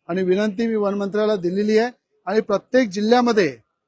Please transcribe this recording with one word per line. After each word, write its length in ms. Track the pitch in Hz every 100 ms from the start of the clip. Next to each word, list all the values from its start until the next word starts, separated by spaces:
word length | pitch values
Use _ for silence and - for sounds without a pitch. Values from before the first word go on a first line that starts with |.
| -
आणि 140 | 185
विनंती 440 | 180 190 214 190 226
मी 80 | 220
वनमंत्र्याला 600 | 202 202 196 208 214 208
दिलेली 420 | 175 190 214 214
आहे. 140 | 247 - _ _ -
आणि 140 | 214
प्रत्येक 480 | 214 196 - 254 226
जिल्ह्यामध्ये 680 | 190 214 247 240 214 160 117 _ _